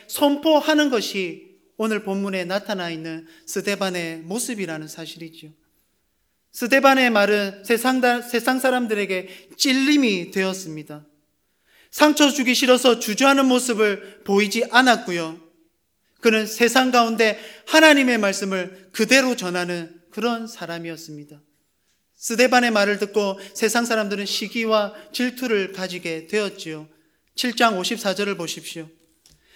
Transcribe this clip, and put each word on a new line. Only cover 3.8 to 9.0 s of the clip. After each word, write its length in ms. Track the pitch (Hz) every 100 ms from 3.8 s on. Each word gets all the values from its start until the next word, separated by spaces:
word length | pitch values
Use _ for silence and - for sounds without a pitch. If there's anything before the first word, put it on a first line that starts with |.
| 190 180 165 165
모습이라는 680 | 165 220 240 214 170 156 156
사실이지요. 640 | 165 160 160 165 - 151 _ _ _ _ _ _ _ _ _ _
스데반의 580 | - 233 269 269 262 247
말은 540 | 214 202 208 196 190
세상 380 | - 226 254 254
다-, 200 | 247 240
세상 380 | 233 233 233 262
사람들에게 920 | 269 254 233 208